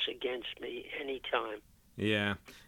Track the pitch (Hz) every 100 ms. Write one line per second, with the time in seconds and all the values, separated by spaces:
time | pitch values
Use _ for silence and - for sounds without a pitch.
0 | - - 123 123 - - 120 120 - -
1 | 139 131 - 120 113 104 - - _ -
2 | 104 107 101 98 - -